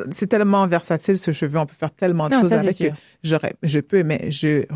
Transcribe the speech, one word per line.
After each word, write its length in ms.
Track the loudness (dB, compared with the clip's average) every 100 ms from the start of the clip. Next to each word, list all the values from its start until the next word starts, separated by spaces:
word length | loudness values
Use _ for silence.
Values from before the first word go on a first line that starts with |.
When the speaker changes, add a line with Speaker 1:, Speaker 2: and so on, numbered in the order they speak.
| -6
Speaker 1:
c'est 160 | -4 0
tellement 400 | 2 2 2 2
versatile, 500 | 0 0 -2 0 0
ce 120 | 0
cheveu. 260 | -2 -2 -2
On 60 | -4
peut 100 | -6
faire 140 | -8
tellement 360 | -2 0 0 2
de 60 |
Speaker 2:
Non, 60 | 2
Speaker 1:
choses 100 | 4
Speaker 2:
ça, 60 | 2
c'est 60 |
Speaker 1:
avec 100 | 0 0
Speaker 2:
sûr. 140 | -2
Speaker 1:
que 60 | -4 -16 _
j'aurais, 320 | -2 -2 -2 -6
je 160 | -2 -2
peux, 220 | 0 0
mais 280 | 2 -2 -4
je 320 | -2 0 0 -2